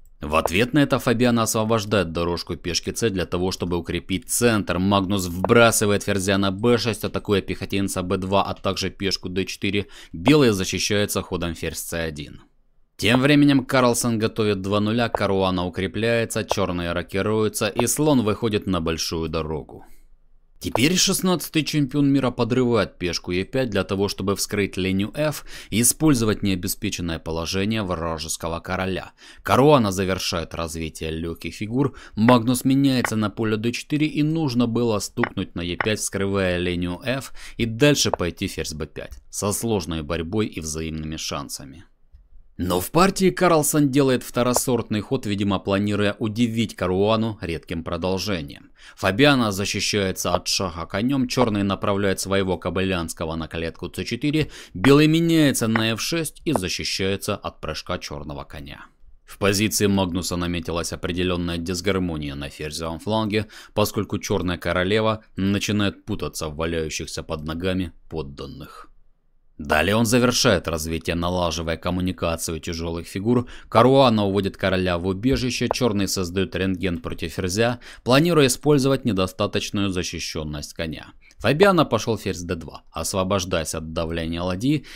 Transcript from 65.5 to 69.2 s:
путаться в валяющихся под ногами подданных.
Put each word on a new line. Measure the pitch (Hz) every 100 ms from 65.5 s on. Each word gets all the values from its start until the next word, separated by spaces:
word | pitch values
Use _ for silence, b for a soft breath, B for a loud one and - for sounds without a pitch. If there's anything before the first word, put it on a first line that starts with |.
| 101 - 104 101 -
путаться | - 101 73 - 80
в | 73
валяющихся | 82 82 78 - 80 -
под | 73 78 76
ногами | 80 92 92 85 - -
подданных. | 80 69 67 69 67 - - - - - _